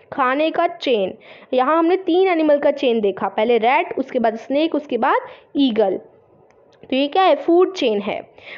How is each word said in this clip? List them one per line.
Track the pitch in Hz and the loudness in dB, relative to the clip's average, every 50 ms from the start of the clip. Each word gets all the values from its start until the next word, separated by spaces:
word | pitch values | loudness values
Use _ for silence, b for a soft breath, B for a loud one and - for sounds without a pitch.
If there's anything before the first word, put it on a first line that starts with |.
| b b b | b b b
खाने | - 262 247 254 285 311 320 | -2 -2 0 0 0 -2 -2
का | - - 339 | 0 0 -2
chain। | 349 339 - - 294 247 208 190 185 - - B B B B B B B | -2 -4 -4 -2 -2 0 0 0 -2 -6 -10 B B B B B B B
यहाँ | 254 254 269 311 330 | 0 2 2 2 2
हमने | 330 330 370 | 2 2 0
तीन | 370 381 - 330 359 381 381 | 0 0 0 0 2 2 2
animal | 349 320 311 302 285 285 | 2 0 2 2 2 2
का | 294 294 | 2 0
chain | 294 285 294 247 233 226 | 0 0 0 0 0 0
देखा, | 208 202 190 - 214 190 | 0 -2 -2 -2 -6 -6
पहले | - - 214 240 240 226 | -4 -2 0 2 2 2
rat, | 214 240 269 320 359 - - 277 | 2 2 2 2 0 -2 -6 -8
उसके | 262 - - 254 | -6 -4 -4 -2
बाद | 226 226 214 | -2 -2 -2
snake, | 233 - - 269 285 320 320 320 | -4 -6 -4 -2 0 0 0 -2
उसके | 285 285 - 254 220 | -4 -4 -4 -4 -2
बाद | 240 285 381 508 508 B B B B B B | 0 0 0 -2 -4 B B B B B B
eagle। | 302 277 254 214 214 208 196 190 - - - - - _ _ _ _ _ _ _ _ _ _ _ _ - - | 0 0 0 2 2 0 0 0 -4 -8 -14 -20 -20 _ _ _ _ _ _ _ _ _ _ _ _ -10 -4
तो | 262 | -2
ये | 262 285 285 | -2 0 0
क्या | 285 370 381 | 2 2 4
है? | 359 294 | 4 2
Food | 294 294 - 339 349 381 349 370 | 2 2 2 4 4 4 2 0
chain | - - 233 214 202 | -2 -2 -2 -2 -2
है। | 196 202 - - - - _ B B B B | -4 -6 -6 -8 -10 -14 _ B B B B